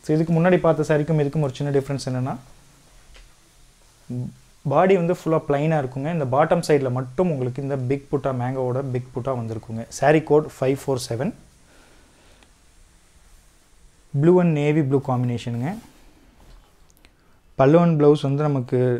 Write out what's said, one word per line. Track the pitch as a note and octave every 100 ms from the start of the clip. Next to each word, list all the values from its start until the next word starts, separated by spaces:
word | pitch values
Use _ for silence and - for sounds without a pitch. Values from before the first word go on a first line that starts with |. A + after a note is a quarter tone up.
So, | - D#3
இதுக்கு | E3
முன்னாடி | E3 F3 F3
பார்த்த | E3 D#3 D3+
சாரிக்கும் | D3+ D3+ D#3
இதுக்கும் | C#3+ D#3 C#3+
ஒரு | B2
சின்ன | C#3+ C#3
difference | C3+ C#3 C3
என்னன்னா, | B2+ B2+ B2+ - - _ _ _ - - - - _ _ _ - _ _ _ - B2 B2 - _ _ D3
body | C#3+ F#3 F#3+
வந்து | E3+ F3
ஃபுல்லா | - D#3+ -
பிளைனா | C#3+ D#3 D#3
இருக்குங்க. | C3 C3+ C#3+ F3
இந்த | C3
bottom | C3 D#3+ F3 D#3+
சைடுல | D3 C3 B2+
மட்டும் | C3 - F#3
உங்களுக்கு | C#3+ B2 B2
இந்த | C#3 C#3 B2
big | C#3 -
புட்டா, | C#3+ C3+ B2+
மேங்கோவோட | B2 C3 B2+ B2 C#3
big | B2 B2
புட்டா | C3 B2+ B2+
வந்திருக்குங்க. | A2+ A2 - A2+ A2+ -
Saree | C#3 D#3+ D#3
code | D3+ D3+ -
five | C3 C#3
four | - C3 -
seven. | A2+ E3+ - - _ _ _ _ _ _ _ _ _ _ _ _ _ _ _ _ _ _ - _ _ _ _ - _ _ C#3+
Blue | D#3+ F3+
and | F3 D3+
navy | D3 D3+ C#3
blue | C#3 C3+
combination-ங்க. | B2 B2 A#2+ B2 A#2+ C3 A3 - _ - _ _ _ - - _ _ _ _ _ _ _ _ _ -
பல்லு | C3+ E3
and | F3 D#3
blouse | D3 D3+ C3+
வந்து | C#3 D3+
நமக்கு | C#3 B2+ B2+ B2+